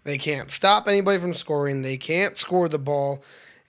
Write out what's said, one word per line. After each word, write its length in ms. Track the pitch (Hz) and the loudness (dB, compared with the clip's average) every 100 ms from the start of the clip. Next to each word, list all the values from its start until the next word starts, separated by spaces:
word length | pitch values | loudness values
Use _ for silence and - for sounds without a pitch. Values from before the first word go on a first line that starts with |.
They 160 | 143 139 | -8 -6
can't 320 | 156 139 - | -4 -4 -2
stop 380 | - 190 208 208 | 0 4 4 4
anybody 300 | 202 196 196 | 2 4 2
from 140 | 175 | 0
scoring. 480 | 170 - 147 143 135 | -6 -4 -2 0 -2
They 140 | 131 131 | -4 -6
can't 400 | - 165 196 - | -2 0 0 -2
score 320 | - 180 170 | 0 2 2
the 100 | 151 | 0
ball. 440 | 139 147 139 139 - - - - | -2 -2 -2 -4 -10 -20 -20 -20